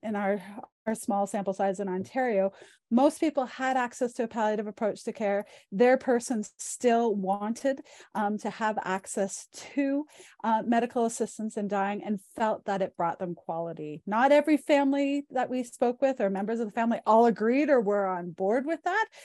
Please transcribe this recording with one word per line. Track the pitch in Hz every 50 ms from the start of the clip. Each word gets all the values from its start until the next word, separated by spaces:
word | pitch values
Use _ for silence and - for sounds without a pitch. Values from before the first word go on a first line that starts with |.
| -
in | 226 214
our, | 202 202 196 202 196 180 196 202 233 - - _ _ _
our | 220 226
small | - - - 202 202 202
sample | 196 - 208 190 196 190
size | - 196 196 190 202
in | 202 196
Ontario, | 185 185 190 - - 262 254 247 220 190 190 196 - - - - - _ _ _
most | 226 240 269 302 - -
people | 339 311 - 285 254
had | 226 - - 262 262 262 262
access | 240 240 - - 262 240 240
to | - 233
a | 233
palliative | - 233 220 214 214 208 214 214
approach | 208 - 233 208 - - -
to | 233 214
care. | - 220 196 202 202 208 - - - _ _
Their | 196 190 240 247 262 262
person | - 269 240 240 233 - 254 214 208 - - _
still | - - - - - 240 233 233 233 233 208
wanted, | 202 185 185 196 202 202 214 233 - - 277 269 277 - - - - - - -
um, | 220 208 202 214 202
to | - 214
have | 196 - 226 214 214 226 -
access | - 185 190 - - - 220 196 196 - - - - - - - - -
to, | 285 277 277 277 285 302 - - - - - - _ -
uh, | 220 226 220 -
medical | 214 240 233 233 240 - 247 226
assistance | 233 233 - 226 214 - - 214 220 -
in | 226 202 196
dying | 208 196 196 202 208 208 -
and | 214 214 190 - - -
felt | - 226 220 220 - -
that | - 196 190
it | 190 180 - -
brought | 175 165 - -
them | 190 175 170
quality. | - _ - 165 165 170 170 160 160 151 151 151 151 -
Not | 196 208 226 262 277 285
every | 294 294 311 302 294
family | - - 302 277 285 277 277 277 285 277 285 285 285 -
that | - 254 247 -
we | 254 254 247
spoke | - - - 247 240 240 -
with | 277 269 262 262
or | 220 196
members | 196 190 208 202 233 226
of | 233 214
the | -
family | 233 233 233 233 - -
all | - 214 226 233
agreed | 233 202 - 214 226 247 277 311 294
or | 285 247
were | 208 196 202 208 196
on | 190 185 175 175 175
board | 160 - 190 190 226 277 262
with | 302 330 311 -
that, | 359 370 427 453 - - - -